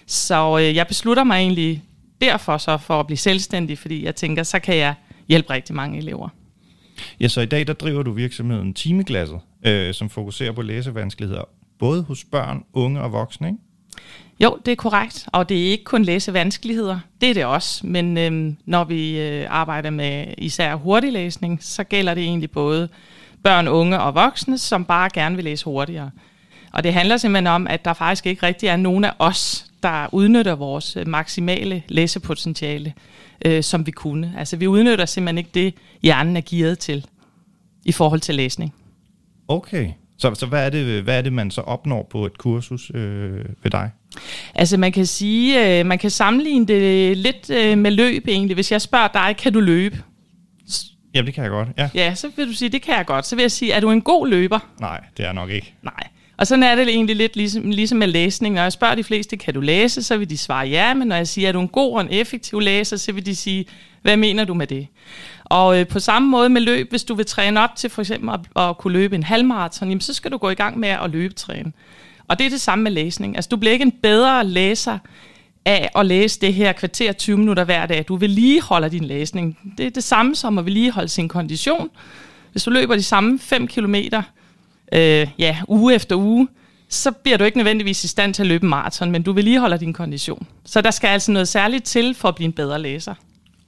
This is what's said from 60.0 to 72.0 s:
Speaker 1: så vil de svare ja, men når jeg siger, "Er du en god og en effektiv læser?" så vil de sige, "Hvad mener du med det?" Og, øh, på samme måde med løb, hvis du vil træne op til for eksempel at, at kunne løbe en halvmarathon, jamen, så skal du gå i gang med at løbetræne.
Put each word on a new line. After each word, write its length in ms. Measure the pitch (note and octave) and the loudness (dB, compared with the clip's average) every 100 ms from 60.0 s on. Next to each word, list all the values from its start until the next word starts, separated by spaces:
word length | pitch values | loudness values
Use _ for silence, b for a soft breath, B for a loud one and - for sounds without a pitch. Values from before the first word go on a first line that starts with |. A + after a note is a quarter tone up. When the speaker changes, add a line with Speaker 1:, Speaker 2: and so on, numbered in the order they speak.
Speaker 1:
så 140 | A3+ G#3+ | -2 -2
vil 120 | F#3 | -2
de 80 | D#3 | -6
svare 300 | - C3 C3+ | -4 -4 0
ja, 260 | D#3 A3+ | 2 2
men 140 | C4+ A#3+ | 2 0
når 80 | E3+ | 0
jeg 120 | E3+ | -2
siger, 200 | G3 F#3+ | 0 0
"Er 40 | |
du 80 | F3+ | 0
en 80 | F3+ | 0
god 280 | C4 C4+ A3+ | 0 0 0
og 60 | |
en 60 | F3 | -2
effektiv 500 | G3 A#3 B3 - G#3 | -2 -2 -6 -6 -2
læser?" 380 | G3+ G3+ G#3 G3+ | 2 2 0 -4
så 140 | - | -6
vil 140 | G3 F#3+ | -6 -6
de 100 | F#3 | -6
sige, 300 | G3 F#3+ F#3 B B B | -4 -4 -6 B B B
"Hvad 160 | - G#3+ | 2 4
mener 280 | G#3+ G#3 G3 | 4 2 -2
du 80 | |
med 140 | F3 C#3 | -2 -4
det?" 200 | C3+ C#3 B B B B B | -6 -10 B B B B B
Og, 360 | - F3+ F#3 F3+ | 0 4 6 4
øh, 80 | F3 | 2
på 120 | G3+ | -2
samme 300 | - A3 C4+ | 2 4 4
måde 200 | B3 B3 | 4 6
med 120 | B3 | 4
løb, 280 | A#3 B3 B3 | 4 0 0
hvis 140 | A#3 | -4
du 120 | - G#3+ | -4 -4
vil 100 | G#3 | -2
træne 360 | - G3+ G#3+ | 0 2 4
op 80 | A#3 - | 2 0
til 140 | A#3+ | -8
for 120 | - | -6
eksempel 280 | G3 A3 G#3+ | -6 -4 -6
at, 340 | F3+ E3+ - F3 | -6 -6 -2 -2
at 80 | E3+ | -2
kunne 160 | F#3 | 0
løbe 220 | F3+ G3 E3+ | 2 2 0
en 80 | |
halvmarathon, 640 | D#3 A3+ B3+ A3 E3+ - F#3+ | 0 2 2 0 -4 -6 -4
jamen, 140 | F#3+ | -4
så 120 | - | -4
skal 180 | C#4 F4+ | -8 -8
du 60 | C4 | -4
gå 120 | F#3+ | -4
i 40 | |
gang 260 | F#3+ G#3 A#3 | -2 -4 -2
med 100 | G3+ | -4
at 200 | F#3+ F3 | -2 -4
løbetræne. 640 | D#3+ F#3 - - - D#3+ - b b | -4 -6 -8 -12 -10 -10 -14 b b